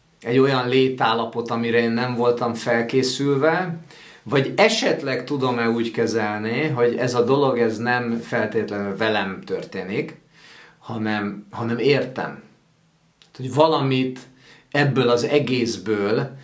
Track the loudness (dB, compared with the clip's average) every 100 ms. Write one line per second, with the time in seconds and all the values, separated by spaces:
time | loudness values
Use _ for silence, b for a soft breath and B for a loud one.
0 | _ _ 0 4 4 2 2 4 4 2
1 | 0 0 -2 -4 -4 -2 2 2 2 0
2 | -2 0 2 2 -2 -2 0 0 2 0
3 | 0 0 0 2 2 2 -4 -8 B B
4 | B B 0 0 2 2 2 4 0 0
5 | -2 -4 -4 -2 0 0 0 0 -2 0
6 | 0 0 -2 -4 -4 -2 -2 2 2 2
7 | 0 2 2 4 4 2 0 0 0 0
8 | 0 -4 -2 -2 0 -2 -2 -4 -4 -2
9 | 0 0 -2 -8 -8 -8 -6 -10 -6 -6
10 | -6 -12 _ B B B B B -10 -4
11 | -2 -2 -4 -8 -14 -8 -4 0 2 2
12 | 0 -6 -8 -10 -20 _ _ _ _ _
13 | _ _ _ -12 -4 4 4 4 2 0
14 | 0 -4 -16 b b b b 0 2 2
15 | 2 2 2 0 2 0 -2 -4 -2 0
16 | 0 0 -2 B